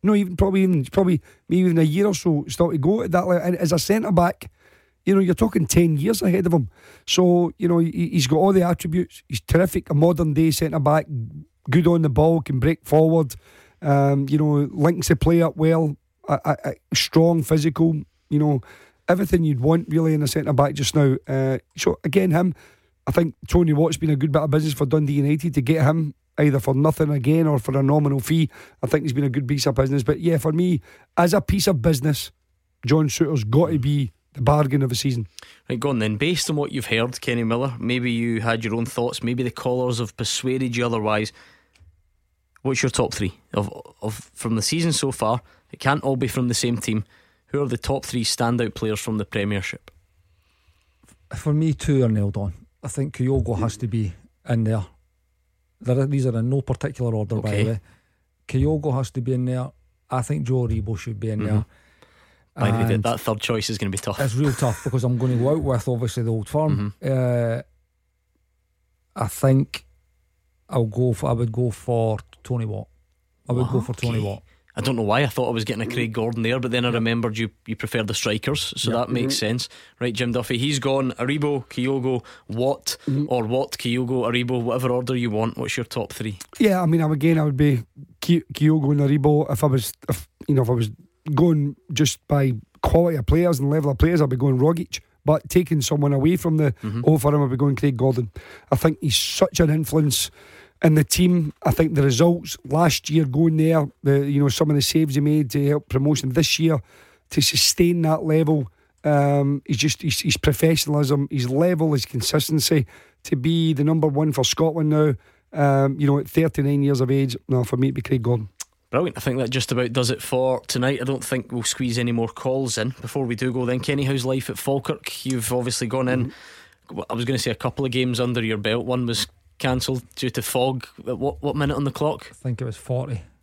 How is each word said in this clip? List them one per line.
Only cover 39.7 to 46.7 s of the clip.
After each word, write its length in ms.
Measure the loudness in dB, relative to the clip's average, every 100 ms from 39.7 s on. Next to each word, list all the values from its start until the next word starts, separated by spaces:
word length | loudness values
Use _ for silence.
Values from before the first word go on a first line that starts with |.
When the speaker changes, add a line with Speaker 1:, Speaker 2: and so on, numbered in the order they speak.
| -2 -2 -4
Speaker 2:
have 160 | -6 -6
persuaded 580 | -6 -4 -4 -2 -2 -2
you 80 |
otherwise. 480 | -2 0 0 0 -2 -10 -20 _ _ _ -20 _ _ _ _ _ _ _
What's 220 | -4 -2
your 80 | -2
top 240 | 0 -2
three 180 | -2 -6 -6 _
of, 160 | -4 -4 -8 -20 _
of 280 | -10 -10 -16
from 220 | -10 -4 -2
the 60 |
season 300 | -2 -2 -2
so 200 | -2 -4
far? 280 | -2 -2 -2 _ _ _
It 60 | -6
can't 220 | -2 0
all 120 | -2 -2
be 120 | -2
from 200 | -2 -2
the 60 |
same 220 | -2 -2